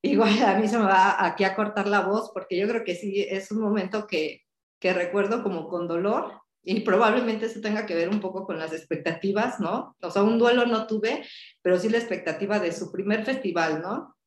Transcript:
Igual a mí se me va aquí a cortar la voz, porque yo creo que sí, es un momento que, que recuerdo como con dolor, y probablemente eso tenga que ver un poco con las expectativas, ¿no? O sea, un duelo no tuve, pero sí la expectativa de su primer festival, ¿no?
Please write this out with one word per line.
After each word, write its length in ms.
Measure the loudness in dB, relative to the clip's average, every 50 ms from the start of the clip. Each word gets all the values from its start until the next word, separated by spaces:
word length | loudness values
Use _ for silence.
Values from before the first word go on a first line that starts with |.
Igual 400 | 0 2 4 4 4 4 4 4
a 160 | 4 4 4 4
mí 100 | 2 2
se 80 | 2 2
me 60 | 4
va 400 | 4 6 6 6 6 4 2 0
aquí 200 | 0 2 2 0
a 100 | 0 2
cortar 320 | 0 -2 -2 -2 -2 0 2
la 120 | 2 2
voz, 280 | 2 2 0 -2 -2 -6 -10
porque 240 | -12 -8 -4 -2 -2
yo 100 | 0 0
creo 160 | -2 -2 -2
que 100 | -4 -6
sí, 280 | -6 -6 -4 -2 -2 -2 -2
es 220 | -4 -6 -6 -4
un 100 | -4 -2
momento 440 | 0 0 0 0 -2 -2 -4 -6 -6
que, 360 | -4 -4 -2 -2 -4 -6 _ _ _ _ _ _ _ _ _
que 140 | 0 0
recuerdo 500 | 0 0 -2 0 0 0 0 0 -2 -2
como 240 | -2 -4 -4 -4 -6 -6
con 200 | -6 -6 -4 -2
dolor, 520 | -2 -2 0 0 0 -2 -4 -6 -12 -18 _ _ _ _
y 180 | _ -4 -2 -2
probablemente 680 | 2 2 4 4 4 4 4 2 0 0 -2 -2 -4
eso 140 | -6 -8 -6
tenga 240 | -4 -4 -4 -4 -4
que 80 | -2 -2
ver 140 | -2 0 0
un 100 | 0 -2
poco 240 | -2 -4 -6 -6 -8
con 120 | -6 -6 -6
las 140 | -6 -6
expectativas, 880 | -8 -10 -6 _ -6 -4 -4 -4 -4 -2 -2 -2 0 0 0 -2 -2 -4
¿no? 360 | -4 -2 -2 -4 -6 -10 _ _
O 80 | -12 -2
sea, 120 | 2 4
un 160 | 4 4 6 6
duelo 280 | 6 6 6 4 4
no 200 | 2 2 0 0
tuve, 400 | -2 -2 -2 0 -2 -2 -4 -8 -14 -18 -20 -20 -20 _ _
pero 160 | _ 2 2 4
sí 100 | 4 2
la 100 | 0 0
expectativa 600 | 0 -2 -6 -4 -4 -6 -4 -4 -2 0 0 0
de 140 | 0 -2
su 200 | -4 -4 -8 -8
primer 320 | -6 -6 -2 0 0 0 0
festival, 560 | -2 -4 -2 -4 -2 0 0 0 0 -2 -4
¿no? 320 | -4 -6 -8 -8 -10 -12 _ _ _